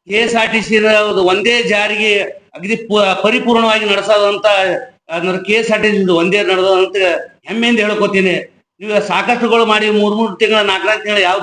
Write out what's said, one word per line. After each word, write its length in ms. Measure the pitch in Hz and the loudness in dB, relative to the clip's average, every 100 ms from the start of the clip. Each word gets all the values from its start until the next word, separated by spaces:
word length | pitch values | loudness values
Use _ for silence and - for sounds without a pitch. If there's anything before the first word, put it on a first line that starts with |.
| - | -4
ಕೆ 40 | |
ಎಸ್ 220 | 208 233 233 | -2 0 0
ಆರ್ 160 | 226 | 0
ಟಿ 100 | 226 | -2
ಸಿ 180 | 185 220 214 214 214 190 | 0 2 4 2 2 2
ಒಂದೇ 440 | 180 196 214 240 | 2 2 0 0
ಜಾರಿಗೆ 560 | 202 208 208 208 214 202 - - _ 151 | 0 0 -2 -2 0 0 -2 -10 _ -12
ಅಗದಿ 200 | 190 226 | -6 -6
ಪು-, 480 | 226 208 190 185 | 0 0 2 0
ಪರಿಪೂರ್ಣವಾಗಿ 600 | 214 240 240 226 226 214 208 | 0 0 2 2 2 0 0
ನಡೆಸೋದಂತ 600 | 196 196 208 202 202 214 196 190 160 - _ - | 0 2 2 2 0 2 2 0 -4 -8 _ -10
ಅಂದ್ರೆ 320 | 170 180 180 | -6 -4 -4
ಕೆ 100 | 202 | 0
ಎಸ್ 180 | 220 214 | 0 0
ಆರ್ 100 | 214 | 0
ಟಿ 100 | 214 | 0
ಸಿ 200 | 196 185 | 2 2
ಒಂದೇ 320 | 170 180 202 | 2 2 0
ನಡೆದಂತ 520 | 180 185 190 185 185 190 180 156 - _ | 0 0 2 2 0 0 -2 -2 -6 _
ಹೆಮ್ಮೆಯಿಂದ 360 | - 220 233 226 | -8 -2 0 0
ಹೇಳ್ಕೊತೀನಿ. 840 | 208 208 202 190 190 160 - _ _ _ | 0 -2 0 0 0 -2 -6 _ _ _
ನೀವು 280 | 214 208 - | -4 -2 -2
ಸಾಕಷ್ಟುಗಳು 580 | 180 196 240 233 226 208 | -2 -2 -2 0 2 2
ಮಾಡಿ 240 | 214 214 | 0 0
ಮೂರ್ 260 | 208 208 214 | 2 0 0
ಮೂರ್ 240 | 226 180 | -2 -2
ತಿಂಗಳ, 160 | 214 220 | 0 2
ನಾಲ್ಕ್ 300 | 202 190 190 | 0 -2 -2
ನಾಲ್ಕು 180 | 214 | -2
ತಿಂಗಳ 160 | 208 208 | -2 0
ಯಾವ 200 | 180 190 | 0 2